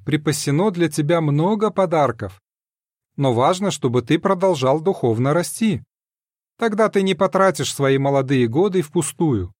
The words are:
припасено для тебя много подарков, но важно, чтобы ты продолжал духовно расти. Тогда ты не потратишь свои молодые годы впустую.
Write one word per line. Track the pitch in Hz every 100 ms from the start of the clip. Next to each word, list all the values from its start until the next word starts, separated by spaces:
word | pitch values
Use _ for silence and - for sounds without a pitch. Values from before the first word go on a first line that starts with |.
припасено | - 147 151 147 - 143 208
для | 175 165
тебя | 156 147 170
много | 151 143 175 214 214
подарков, | 190 185 160 135 110 98 - _ _ _ _ _ _ _ -
но | 139
важно, | 117 139 185 202
чтобы | - 131 120
ты | 117 160
продолжал | 196 190 190 160 131 151
духовно | 160 190 123 110 131
расти. | 156 170 - 226 143 - _ _ _ _ _ _ -
Тогда | 226 208 214
ты | 202
не | 190
потратишь | 175 190 185 190 - 135
свои | - 139 135
молодые | 139 139 131 135 117
годы | 131 202 185
впустую. | - 175 - - 165 113 90